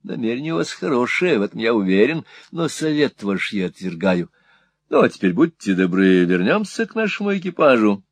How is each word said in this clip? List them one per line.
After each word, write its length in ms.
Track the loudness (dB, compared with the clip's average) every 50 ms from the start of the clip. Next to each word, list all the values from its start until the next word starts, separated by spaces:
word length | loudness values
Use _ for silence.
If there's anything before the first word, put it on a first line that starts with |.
Намерение 520 | _ -10 -8 -6 -4 -4 -4 -4 -6 -4 -4
у 40 |
вас 140 | -4 -4 -6
хорошее, 680 | -8 -8 -4 -2 0 0 0 -2 -2 -2 0 0 0 0
в 20 |
этом 180 | 0 -2 -4 -4
я 140 | -2 0 0
уверен, 500 | 0 2 2 4 4 4 2 2 -4 -8 _ -20 -20 -20 _ -6
но 160 | -4 -4 -4
совет 520 | -4 -4 -4 -2 0 0 0 0 _ -6
ваш 300 | -4 -4 -4 -4 -4 -6
я 140 | -4 -4 -4
отвергаю. 680 | -4 -6 -8 -10 -8 -6 -2 0 0 2 0 -2 -6 _ _ _ _ _ _ _ _ _ _ _ _
Ну, 120 | 2 2
а 80 | 2 2
теперь 240 | 0 0 -2 0 2
будьте 400 | 2 0 0 _ _ -4 -2 0
добры, 480 | 0 0 0 2 2 4 4 6 4 4
вернемся 640 | 2 2 0 2 2 0 0 -2 -6 -6 -6 -6
к 100 | -4 -4
нашему 420 | -4 -4 -4 -4 -4 -4 -4 -4
экипажу. 640 | -4 -4 -8 -2 2 4 4 4 4 4 2 0 -2 _ _